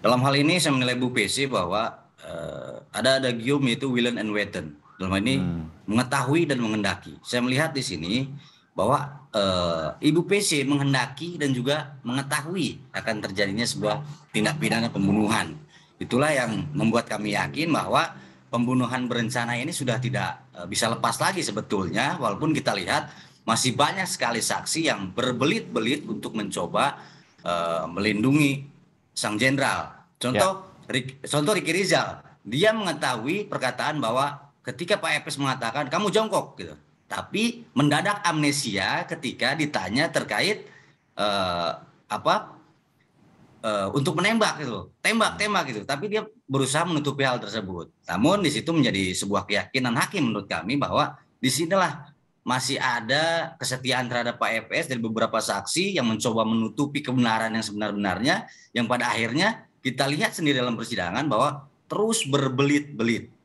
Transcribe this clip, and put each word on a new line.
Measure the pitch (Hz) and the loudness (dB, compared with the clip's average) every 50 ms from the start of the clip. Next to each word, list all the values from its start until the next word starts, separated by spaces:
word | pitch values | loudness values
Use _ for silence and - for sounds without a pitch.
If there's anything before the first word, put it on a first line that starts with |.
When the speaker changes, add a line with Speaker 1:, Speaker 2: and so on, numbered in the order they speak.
| - | 4
Speaker 1:
Dalam | 107 123 127 127 | 4 4 4 4
hal | 139 139 | 4 4
ini | 143 143 156 180 180 | 4 4 4 4 4
saya | 151 156 139 | 4 2 2
menilai | 131 127 123 123 123 | 2 2 0 0 0
Bu | 127 120 123 | 0 0 2
P | 123 101 92 | 2 2 2
C | - 135 139 | 2 0 0
bahwa, | 135 123 101 90 87 95 107 113 104 - - - _ _ - | 0 0 0 0 0 0 0 0 -2 -6 -10 -20 _ _ -18
eh, | 80 82 87 82 78 78 71 69 64 65 60 58 - _ | -14 -12 -10 -8 -8 -8 -8 -10 -10 -12 -14 -14 -16 _
ada | - 104 113 131 131 135 131 | -6 0 2 4 4 4 2
adagium | 123 117 113 110 127 143 143 135 | 0 -2 -2 0 0 2 2 2
yaitu | 123 117 113 135 | 2 2 0 -2
Willen | 135 123 120 120 120 120 113 | 0 2 2 2 2 0 -2
and | 104 107 104 | -4 -2 0
Wetten. | 104 101 98 - 92 78 76 73 - _ - - - | -2 -2 -2 -4 -8 -8 -8 -12 -16 _ -20 -10 -6
Dalam | 92 92 92 | -2 0 0
hal | 98 104 | 0 2
ini | 127 135 - | 2 2 2
Speaker 2:
Hmm. | 92 87 85 82 80 80 82 - - | 0 0 -2 -4 -6 -8 -14 -12 -6
Speaker 1:
mengetahui | - 104 120 127 127 139 135 127 131 147 170 170 147 | 0 0 0 2 2 0 0 2 2 2 2 2 2
dan | 139 123 | 0 0
mengendaki. | 120 110 107 107 101 98 90 - - 85 73 - - | 0 0 0 0 0 0 -2 -4 -8 -16 -18 -16 -8
Saya | - - 123 | -2 0 0
melihat | 120 127 131 135 160 156 | 0 2 2 2 0 0
di | 139 135 | -2 -4
sini | - - 92 76 80 87 107 127 135 135 139 - - - - _ _ _ _ | -4 -4 -6 -6 -2 0 0 0 -2 -4 -8 -14 -16 -20 -20 _ _ _ _
bahwa, | - 92 113 139 139 143 - - - - - | 0 2 2 2 2 0 -6 -12 -16 -20 -4
eh, | - 107 101 98 92 90 87 85 82 80 78 73 - - 127 151 | 0 0 2 2 2 2 2 2 0 0 -2 -4 -4 2 2 4
Ibu | 151 170 165 | 4 4 4
P | - 202 208 208 | 4 2 2 2
C | - 160 143 131 | 2 0 0 2
menghendaki | 135 147 139 139 139 135 131 120 120 - - 160 175 175 151 | 2 2 2 2 2 2 2 0 -2 -4 -10 -10 -10 -4 -2
dan | 147 139 131 | 0 0 0
juga | 123 117 139 147 156 147 - - - - | 0 0 0 0 0 -2 -8 -14 -10 -8
mengetahui | 120 123 139 139 139 147 151 139 160 185 196 151 - - - - - | -4 -4 -4 -2 -2 -4 -4 -4 -4 -4 -2 -2 -4 -4 -8 -16 -10
akan | - 98 95 110 110 104 101 | -10 -6 -4 -4 -4 -4 -6
terjadinya | 101 95 101 101 98 98 110 120 | -6 0 0 0 0 0 -2 -2
sebuah | 117 - 98 101 104 104 107 - - - - - _ - | -2 -2 -2 0 0 0 -2 -4 -10 -12 -16 -18 _ 0
tindak | 110 104 107 104 - | 0 2 2 0 0
pidana | 107 110 110 117 117 117 | 0 0 2 2 0 0
pembunuhan. | 107 98 98 98 101 107 107 101 113 107 92 80 76 - - - - - - _ _ | 0 2 2 4 4 4 4 4 2 2 0 -2 -8 -14 -16 -20 -20 -20 -20 _ _
Itulah | _ - - - 127 143 156 151 | _ -6 0 2 2 4 4 2
yang | 131 123 113 107 98 95 95 - | 2 0 0 -2 -4 -4 -4 -2
membuat | 95 107 113 110 117 113 | 2 2 4 4 2 0
kami | - 110 104 104 104 | 0 -4 -4 -2 0
yakin | 101 98 92 71 - 143 160 170 | 0 0 0 0 -2 -2 0 2
bahwa | 139 107 90 92 113 143 165 - - - - - - - - - | 2 0 2 2 2 2 2 0 -4 -14 -20 -20 -20 -20 -12 -4
pembunuhan | - 120 120 120 127 127 127 117 127 123 127 | -2 0 2 2 2 2 2 0 -2 -4 -2
berencana | 117 120 117 113 110 123 123 117 117 120 | -2 0 0 0 0 0 -2 -2 -2 -4
ini | 117 127 160 | -4 -4 -6
sudah | 175 - 147 123 113 107 127 | -6 -4 -2 0 0 0 -2
tidak, | - 127 101 95 87 - - - - | -2 -2 -2 -2 -2 -6 -8 -16 -20
eh, | - - 90 | -16 -14 -10
bisa | 87 104 - 117 113 | -4 -2 0 0 0
lepas | 117 - - 117 104 - 151 | 0 0 0 0 0 2 0
lagi | 180 196 180 | 0 0 0
sebetulnya, | 139 - 104 107 101 - 113 98 92 82 85 107 127 147 180 165 | -4 -2 -4 -4 -4 -2 -2 0 0 0 0 2 2 0 0 0
walaupun | 131 107 98 95 151 160 | -2 -2 -2 0 0 0
kita | 156 - - 120 107 | 0 2 0 0 -2
lihat | 98 87 92 123 151 147 - - - - - - _ _ | -2 -2 0 0 0 -2 -4 -14 -20 -20 -20 -20 _ _
masih | 113 113 113 - 131 | 0 0 2 2 2
banyak | 113 131 143 160 180 196 185 | 4 4 2 2 2 -2 -4
sekali | 170 - - 131 120 120 113 98 | -4 -2 -2 0 0 0 0 -2
saksi | - 110 90 90 - - 156 165 143 | -2 -2 -2 -2 -2 -2 0 0 0
yang | 113 104 101 92 92 | 0 -2 -4 -6 -2
berbelit-belit | - 120 123 123 110 123 160 220 226 - - 120 117 110 117 147 151 - | -2 0 0 0 2 2 2 2 0 -4 -4 -4 -2 0 0 -2 -2 -4
untuk | - 110 - - 135 113 | -8 -8 -6 -6 -6 -6
mencoba, | 110 104 98 - 98 90 85 85 104 127 143 - - - - - - - _ _ _ | -6 -6 -4 -4 -6 -6 -2 0 2 2 2 0 -6 -16 -20 -20 -20 -20 _ _ _
eh, | - 87 87 85 85 85 82 82 78 | -4 -2 0 0 0 0 -2 -2 -4
melindungi | 80 85 95 101 107 107 104 110 131 143 151 147 139 139 143 - - - - _ _ _ _ _ _ _ | -4 -4 0 0 0 2 2 2 4 4 4 4 2 0 -2 -8 -14 -20 -20 _ _ _ _ _ _ _
sang | - - 110 107 107 | -4 -4 -4 0 2
jenderal. | 127 131 139 139 135 117 95 87 76 - - - - _ _ _ | 2 2 2 2 2 2 0 -2 -4 -8 -14 -20 -20 _ _ _
Contoh, | - 123 127 104 98 190 190 - - - - - - | -4 0 4 4 4 4 2 -2 -10 -18 -20 -20 -8
Speaker 2:
Ya. | - | -2
Speaker 1:
Rik-, | 120 131 127 - - - - | -2 -2 -2 -2 -12 -12 -8
contoh | 143 - 147 147 175 208 | -2 0 2 2 4 2
Riki | 180 147 151 | 2 2 0
Rizal, | 165 185 202 175 160 135 113 98 85 - - - - _ _ | 0 0 2 4 4 2 2 0 -6 -10 -16 -20 -20 _ _
dia | 101 117 147 190 220 220 | -4 0 4 4 4 4
mengetahui | 226 202 175 151 156 156 135 123 110 110 139 180 208 202 | 4 0 -2 -2 0 -2 -2 -2 -2 -2 -2 -2 -4 -4
perkataan | - 147 139 135 123 117 - 117 143 156 147 120 | -6 -6 -2 -2 -2 -2 -2 -2 -2 0 0 0
bahwa | 113 117 131 139 143 139 - - - _ _ _ | 0 2 2 0 0 -2 -8 -16 -20 _ _ _
ketika | 127 120 - 175 170 208 - | -12 -8 -8 0 0 0 0
Pak | 160 160 151 147 - | 2 0 0 0 -2
Epes | 160 139 135 | -6 -4 -2
mengatakan, | 143 135 127 - 117 113 117 143 151 | 0 0 0 0 -2 -2 -2 -2 -2
"Kamu | 151 151 180 208 202 | 0 -2 0 0 4
jongkok," | 175 214 220 214 190 151 - - - - | 4 2 2 4 0 0 -2 -2 -12 -14
gitu. | 95 80 73 73 _ _ _ _ _ | -14 -14 -14 -18 _ _ _ _ _
Tapi | _ 95 95 92 - - 196 226 233 226 - - - | _ -8 -8 -6 -4 -2 0 0 0 -2 -6 -16 -4
mendadak | _ - 143 147 147 156 175 202 202 202 - | _ 2 4 4 4 2 2 0 -2 0 0
amnesia | 175 160 151 147 143 139 143 - 123 98 95 95 107 135 160 175 | 0 2 2 2 2 2 0 -2 -2 -2 0 0 0 0 -2 -4
ketika | - 165 - - 120 92 - 117 127 147 | -6 -8 -6 -6 -6 -4 0 0 0 2
ditanya | 156 151 147 - - 92 92 104 135 160 170 | 0 -2 -2 -2 -4 -2 0 0 0 0 2
terkait, | 147 147 113 107 107 107 139 185 214 190 - - - - - _ _ _ _ _ _ | 0 -2 -2 0 0 0 2 0 0 -4 -6 -18 -20 -20 -20 _ _ _ _ _ _
eh, | - 101 104 101 101 92 90 87 87 85 82 - - - - _ _ _ _ | -2 0 0 2 0 0 0 0 0 -2 -2 -4 -6 -12 -20 _ _ _ _
apa, | 208 208 - 156 180 214 - - - - _ _ _ _ _ _ _ _ _ _ _ _ _ - _ _ - - - - - | -6 -2 2 2 2 2 0 -6 -18 -20 _ _ _ _ _ _ _ _ _ _ _ _ _ -20 _ _ -20 -20 -18 -6 -2
eh, | 110 107 101 95 101 - | -2 0 0 0 0 0
untuk | 143 135 180 165 165 | 0 0 2 0 2
menembak | 180 208 226 226 214 170 147 147 | 2 2 4 4 2 2 0 -2
gitu | 151 123 110 | -6 -6 -6
loh. | 95 90 - _ _ | -6 -8 -12 _ _
Tembak, | - 185 220 226 214 - - 180 | 0 2 2 4 2 2 0 -2
tembak | 208 214 202 185 160 135 | -2 0 0 0 0 -2
gitu. | 113 107 98 | -6 -6 -4
Tapi | - 139 143 180 208 | -4 -4 -2 -2 -2
dia | 208 214 214 - - - _ | -2 -4 -4 -4 -16 -20 _
berusaha | - 131 135 135 127 135 156 175 | -2 0 0 2 2 2 0 2
menutupi | 180 165 147 143 139 127 139 135 | 2 0 0 0 -2 0 0 0
hal | 131 123 120 | 0 0 -2
tersebut. | 107 107 104 113 101 92 92 85 78 - _ _ _ - | -4 -6 -6 -6 -6 -4 -8 -8 -10 -12 _ _ _ -4
Namun | 85 92 113 160 196 208 190 | 0 4 4 4 4 4 2
di | 143 | 2
situ | - 110 - 160 165 | 0 0 -2 0 2
menjadi | 160 131 113 95 95 95 92 92 | 4 4 4 2 2 0 0 -2
sebuah | - 107 98 101 95 95 | -4 -2 0 -2 -2 0
keyakinan | - 101 98 90 - - 131 127 123 117 | 0 0 0 0 0 -2 -2 0 0 2
hakim | 139 - - - 190 139 117 | 0 0 0 0 0 0 0
menurut | 107 104 98 - | 0 -4 -4 -4
kami | 92 85 80 98 135 | -6 -4 -2 -2 -2
bahwa | 143 101 90 95 127 147 139 - - _ _ _ _ | -2 0 0 2 0 0 0 -4 -12 _ _ _ _
disinilah | - 170 - 147 170 160 196 190 180 160 139 - - - _ _ _ _ _ _ _ | 0 0 2 2 0 2 2 2 2 2 -2 -8 -14 -20 _ _ _ _ _ _ _
masih | 110 123 127 127 131 139 | -2 0 0 0 -2 -2
ada | - - 127 120 120 110 110 131 147 160 165 165 165 151 160 - | 0 0 0 0 -2 0 0 2 2 2 2 0 0 -2 -6 -8
kesetiaan | - 135 - 131 127 127 127 127 127 127 120 | -8 -6 -4 -4 -4 -2 0 0 0 0 -2
terhadap | 123 120 117 120 117 | -2 -2 -2 -2 -2
Pak | - 113 104 113 113 110 | 0 0 0 0 -2 -2
F | - 98 143 165 | -2 -2 -2 -2
S | 135 | -2
dari | 131 117 | -4 -4
beberapa | 113 110 113 113 113 110 - 110 | -2 -2 2 2 2 2 2 0
saksi | 110 - 104 98 95 - - 160 190 202 196 | 0 0 -2 -2 -2 -2 -2 0 0 0 0
yang | 156 123 113 | 2 2 2
mencoba | 110 104 110 123 110 113 110 | 0 0 0 0 2 2 2
menutupi | 110 113 113 113 110 - - 143 143 143 143 | 2 2 2 0 -2 0 -2 -2 -2 -2 -4
kebenaran | - - 123 131 120 113 110 113 113 113 110 | -4 0 2 2 4 4 4 2 0 -2 -2
yang | 113 107 | -4 -4
sebenar-benarnya, | 101 104 104 107 104 104 101 101 98 90 95 113 147 180 220 233 - - - - _ _ | -4 -4 -4 -4 -2 -2 0 0 0 0 2 2 2 0 0 -2 -10 -18 -20 -20 _ _
yang | 120 120 | -2 0
pada | 110 123 120 117 120 113 | 0 0 0 0 0 0
akhirnya | 117 117 117 120 151 185 220 226 - - _ _ _ | 0 0 0 0 2 2 2 0 -2 -12 _ _ _
kita | - 135 123 131 139 139 | -6 -6 0 0 0 0
lihat | 147 143 226 226 - | 2 0 0 -2 -2
sendiri | - 165 147 135 127 | 0 2 2 2 2
dalam | 123 123 117 | 2 0 -2
persidangan | 110 113 113 120 95 87 87 90 123 151 151 | -4 -4 -4 -4 -2 -2 -2 -2 -2 0 2
bahwa | 107 110 131 147 139 - - - _ _ _ | 4 4 4 2 0 -4 -14 -20 _ _ _
terus | _ 156 185 208 220 226 - - | _ -2 0 0 2 2 0 0
berbelit-belit. | 139 135 139 135 131 127 131 143 143 147 143 143 - - 107 117 117 113 101 - - - _ _ | 2 2 2 2 2 2 2 4 4 4 2 0 -2 -4 -2 0 0 0 0 -2 -10 -20 _ _